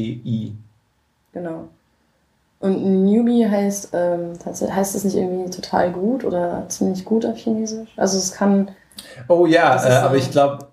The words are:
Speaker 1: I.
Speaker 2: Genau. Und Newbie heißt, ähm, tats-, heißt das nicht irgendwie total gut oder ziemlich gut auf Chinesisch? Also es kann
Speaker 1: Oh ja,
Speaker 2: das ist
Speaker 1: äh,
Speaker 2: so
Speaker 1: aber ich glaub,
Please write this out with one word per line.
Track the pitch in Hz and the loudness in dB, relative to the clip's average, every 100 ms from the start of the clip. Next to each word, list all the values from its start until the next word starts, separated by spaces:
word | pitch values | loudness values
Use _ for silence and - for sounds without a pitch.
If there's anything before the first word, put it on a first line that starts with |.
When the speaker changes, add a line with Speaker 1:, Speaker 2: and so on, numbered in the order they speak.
| 113 117 | -2 -6
Speaker 1:
I. | - 110 107 104 - _ _ _ _ _ _ | -6 -6 -6 -12 -18 _ _ _ _ _ _
Speaker 2:
Genau. | - 170 165 330 _ _ _ _ _ _ _ _ _ | -12 -10 -10 -14 _ _ _ _ _ _ _ _ _
Und | 196 190 190 190 190 | -2 0 2 2 4
Newbie | 214 240 240 220 | 4 4 4 2
heißt, | 202 202 202 - | 2 0 -4 -4
ähm, | 170 175 175 170 175 | -2 0 0 -4 -10
tats-, | 175 180 - | -12 -6 -4
heißt | 185 196 | -2 -2
das | 202 | -2
nicht | 202 - | -2 0
irgendwie | 185 185 185 | -2 -4 -6
total | 185 - 185 180 | -10 -4 0 0
gut | 180 196 254 | 0 -2 -2
oder | - 180 175 170 180 | -2 -2 -2 -4 -8
ziemlich | - 190 185 - | -4 -2 -4 -2
gut | 220 233 | 0 0
auf | 220 | -4
Chinesisch? | - 220 220 220 226 - | -4 -4 -4 -8 -12 -2
Also | 190 190 | -2 0
es | 185 | -4
kann | - 202 196 196 - _ - - - - | -2 2 2 0 -6 _ -20 -20 -16 2
Speaker 1:
Oh | 175 170 | 4 6
ja, | 165 160 | 6 4
Speaker 2:
das | - 127 | 4 4
ist | |
Speaker 1:
äh, | 127 | 4
Speaker 2:
so | 135 | 4
Speaker 1:
aber | 135 | 2
ich | 123 | 2
glaub, | 147 139 143 - | 2 2 0 -12